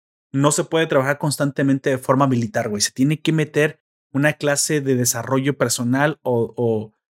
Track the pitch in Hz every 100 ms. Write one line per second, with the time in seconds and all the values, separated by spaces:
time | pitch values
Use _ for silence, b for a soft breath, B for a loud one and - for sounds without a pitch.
0 | _ _ _ 139 147 - - 165 160 147
1 | 131 143 151 131 143 151 139 135 143 127
2 | - 131 135 123 110 117 110 104 - -
3 | 139 156 - 160 151 147 156 - _ _
4 | _ 135 151 - 143 143 - 151 135 123
5 | 120 117 117 135 139 139 123 - 120 131
6 | 151 - 127 120 113 - 117 110 107 _
7 | _